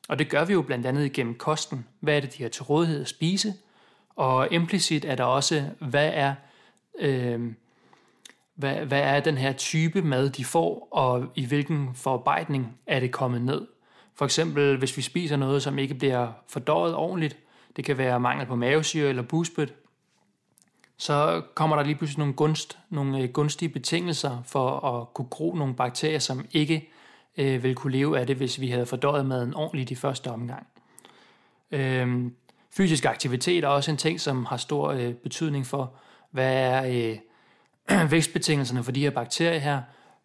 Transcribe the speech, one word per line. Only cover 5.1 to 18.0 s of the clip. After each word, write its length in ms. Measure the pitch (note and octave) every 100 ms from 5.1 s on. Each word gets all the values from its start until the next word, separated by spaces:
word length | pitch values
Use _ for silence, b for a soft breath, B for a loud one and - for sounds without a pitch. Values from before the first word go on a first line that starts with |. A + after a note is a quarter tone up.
der 100 | C3+
også, 400 | B2 C3 C3+ D3 C#3 -
hvad 320 | C#3+ C#3+ D3+
er, 200 | - C#3 C#3 b b b b _ -
øh, 540 | D3 C3 B2 A#2 A#2 A2+ _ b b b b b b b b
hvad, 220 | - C#3 D3+
hvad 240 | D3+ C#3+
er 200 | C#3+ C#3+
den 180 | D#3 C#3+
her 140 | C3+
type 500 | C3 - D#3+ E3 G3
mad, 280 | E3 B2+ C#3
de 140 | C3+
får, 440 | B2 E3 E3+ - -
og 360 | - C3 B2 C3
i 120 | - B2
hvilken 440 | D3 C#3+ D3+ C3+
forarbejdning 840 | B2+ C3+ B2 C3+ D3 - C#3 A#2 - -
er 140 | C3+
det 120 | B2
kommet 300 | - C3 A#2+
ned? 240 | B2 D#3 - _ b b b
For 100 | -
eksempel, 520 | C#3 D#3+ E3 C#3+ C#3+ C3+
hvis 200 | C3 -
vi 60 |
spiser 340 | B2+ F3+ E3 C#3+
noget, 260 | C3+ C#3
som 160 | C#3 C#3
ikke 160 | C3+
bliver 380 | C#3 C#3 B2 A#2+ A2+ -
fordøjet 460 | C3 B2 D#3+ E3+
ordentligt, 420 | E3 D#3+ F#3 D#3 - b b b -
det 80 |
kan 140 | C3+
være 220 | C3